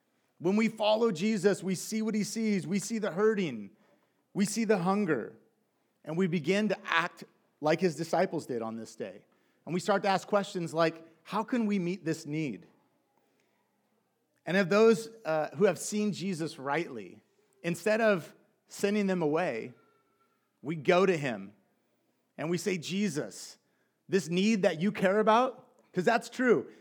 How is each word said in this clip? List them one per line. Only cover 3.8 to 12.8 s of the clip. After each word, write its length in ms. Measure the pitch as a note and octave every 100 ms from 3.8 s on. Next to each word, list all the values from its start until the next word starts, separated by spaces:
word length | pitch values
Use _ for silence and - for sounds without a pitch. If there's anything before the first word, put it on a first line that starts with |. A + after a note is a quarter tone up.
| _ _ _ _ _
We 140 | - G3
see 180 | A3+
the 140 | G#3+ G#3
hunger. 560 | F3 G3+ G3 C3 G2 - _ _ _ _ _ _
And 120 | - D#3+
we 100 | F#3+
begin 420 | D3+ C#3 G3+ G#3+
to 80 | F#3 -
act 380 | E3 F3 - - _ _ -
like 200 | D3 D#3+
his 160 | F#3 C#3+
disciples 500 | E3 E3+ F#3+ E3+ A#2
did 160 | A#2+
on 140 | A2+ A2+
this 200 | A2 -
day. 260 | G#2+ F#2+ _ _ _ _ -
And 80 |
we 60 | F3
start 220 | - G3
to 40 | G3+
ask 180 | F#3 -
questions 460 | G3+ F#3+ F#3 E3
like, 320 | D#3 E3 D#3+ - _
"How 200 | - G3
can 240 | G#3 B3 G#3+
we 120 | G3+
meet 260 | F3 G3+
this 200 | D#3+ D#3
need?" 420 | D3 D3+ D3+ F#2 - _